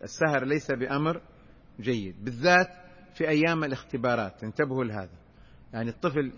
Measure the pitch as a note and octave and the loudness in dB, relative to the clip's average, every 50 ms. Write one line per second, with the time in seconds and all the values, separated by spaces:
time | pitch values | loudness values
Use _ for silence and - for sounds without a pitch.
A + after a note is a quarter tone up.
0 | - G#2 - - D#3+ D#3 D3 C3+ B2+ C3 D3 D#3 - - C#3 A#2+ B2+ A#2+ C3+ C#3+ | -14 -14 -4 0 0 2 2 2 2 2 0 0 0 -2 -2 -2 -2 -2 0 0
1 | D3+ D#3+ E3+ E3+ - - - - - - - - - - - - G#2 A#2+ B2 A2+ | 0 0 0 -2 -6 -14 -20 -20 -20 -20 -20 -20 -20 -20 -16 -6 -2 -2 -2 0
2 | G2 F#2+ F2 F#2 G2+ A#2+ B2 A#2 C3+ F3 F3+ F3+ F#3 - - - - - - - | -2 -6 -8 -8 -8 -6 -6 0 4 6 6 6 6 4 -2 -12 -20 -20 -20 -20
3 | - - - - F3+ D#3 D#3 D3+ D#3 E3 E3+ D#3+ D#3 C#3+ C3+ B2+ - - - B2+ | -20 -20 -6 -4 0 2 4 4 4 4 2 0 0 -2 -4 -6 -6 -8 -6 -2
4 | A2+ B2 A#2+ A#2 G#2+ F#2+ - - - - - - D#3 C3+ C3 C3 B2+ A2+ G#2+ G#2 | 0 2 2 2 0 -4 -6 -8 -10 -8 -2 -2 -2 0 0 -2 -2 -2 -4 -6
5 | F#2+ E2+ F2 E2+ - - - - - - - - - - - A2+ A#2 A#2 A2+ - | -8 -10 -12 -20 -20 -20 -20 -20 -20 -20 -20 -20 -20 -10 -6 -4 -4 -4 -4 -2
6 | - F3 C3+ D3+ C#3 B2+ - | -2 0 2 2 0 -2 -2